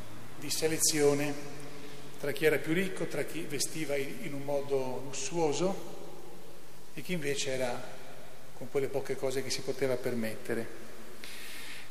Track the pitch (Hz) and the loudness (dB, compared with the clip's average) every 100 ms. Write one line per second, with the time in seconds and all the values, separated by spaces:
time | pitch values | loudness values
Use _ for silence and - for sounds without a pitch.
0 | - - - - 143 - 160 160 - 156 | -4 -4 -4 -4 -2 2 2 4 4 6
1 | 143 143 147 143 - - - - - - | 6 6 2 0 -2 -4 -2 -2 -2 -4
2 | - - 143 127 156 143 151 170 185 - | -4 -2 -2 2 4 4 2 2 2 0
3 | 170 143 131 156 147 139 - 160 147 143 | -2 0 -2 -2 -2 -2 0 0 0 0
4 | 131 - 170 139 139 143 131 135 127 120 | -2 -4 -4 -2 0 0 2 2 2 0
5 | 139 135 - 170 156 135 185 185 - - | -2 -2 0 2 2 4 2 0 -4 -4
6 | - - - - - - - - - - | -4 -4 -4 -4 -4 -4 -4 -4 -4 -2
7 | 139 180 143 139 131 131 123 123 - - | -2 0 0 0 0 2 0 0 -2 -4
8 | - - - - - - 127 143 131 135 | -4 -2 -2 -2 -2 -2 0 2 2 0
9 | 135 131 135 135 123 - - 127 135 123 | 0 0 0 0 0 0 0 2 2 2
10 | 127 117 110 107 - 117 - - - - | 2 0 0 -2 -2 -2 -2 -4 -4 -4
11 | - - - - - - - - - | -4 -2 -2 -2 -2 -2 -2 -2 0